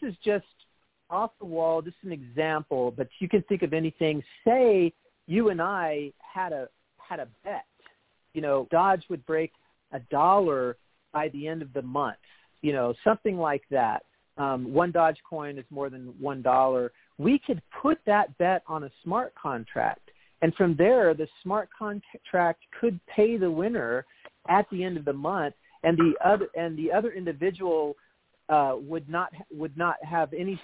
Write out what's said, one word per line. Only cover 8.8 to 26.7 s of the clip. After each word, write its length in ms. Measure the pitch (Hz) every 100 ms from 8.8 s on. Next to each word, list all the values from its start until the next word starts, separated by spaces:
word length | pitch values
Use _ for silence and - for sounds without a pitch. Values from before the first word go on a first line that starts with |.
| 190 190 -
would 160 | 165 127
break 260 | 160 160 _ _ _ _
a 60 | 131
dollar 800 | 120 143 170 202 180 135 123 120 _ _ _
by 180 | 151 156
the 180 | 143 151
end 140 | 165
of 100 | 143
the 100 | 135
month, 360 | 127 139 131 - _ _ _ _
you 120 | 151
know, 220 | 139 120 120
something 360 | 214 220 220 185
like 260 | 156 143 -
that. 340 | 135 117 107 - _ _ -
Um, 360 | 139 131 127
one 200 | 139 175
Dodge 260 | 170 160 156 _
coin 300 | 160 147 139
is 60 | 127
more 220 | 143 139
than 240 | 131 123 120
one 220 | 139 135
dollar. 500 | 127 127 131 127 120 - _ -
We 240 | 156 277
could 200 | - 180 - -
put 160 | 285 320 -
that 320 | 208 185 -
bet 240 | 175 185 -
on 160 | 156
a 60 | 139 _
smart 320 | 170 214 254
contract, 800 | - 151 120 110 117 - - _ _ _ _
and 120 | 165
from 220 | - 180 151
there, 360 | 185 254 180
the 140 | 156 156 _
smart 260 | 185 208 185 -
contract 840 | 214 208 - - - 180 175 165 _ -
could 200 | 233 175 -
pay 300 | - 214 233
the 140 | 180
winner 560 | 160 202 233 117 123 - _ - _ -
at 180 | 190 202
the 140 | 185
end 120 | 185 170
of 80 |
the 80 | 147
month, 420 | 139 151 190 143 - _ _
and 160 | 165 165
the 140 | 165 -
other, 240 | 180 208 196 -
and 220 | 170